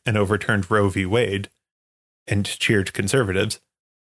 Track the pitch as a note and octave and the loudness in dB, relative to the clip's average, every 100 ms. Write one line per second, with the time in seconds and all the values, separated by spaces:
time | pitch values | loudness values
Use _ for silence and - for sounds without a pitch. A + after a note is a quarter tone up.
0 | - G#2+ G2 G#2 - G#2+ F#2+ G#2+ G2+ F#2 | -2 0 2 0 0 -2 2 2 2 0
1 | F#2+ A2+ A2 G2 G2 _ _ _ _ _ | 0 0 0 -2 -6 _ _ _ _ _
2 | _ _ - G2+ G2 - - A2 F#2 - | _ _ -4 -2 -2 -4 0 2 0 -4
3 | G2+ C3+ A2 F#2 G#2+ - _ _ _ _ | -2 0 0 0 -2 -4 _ _ _ _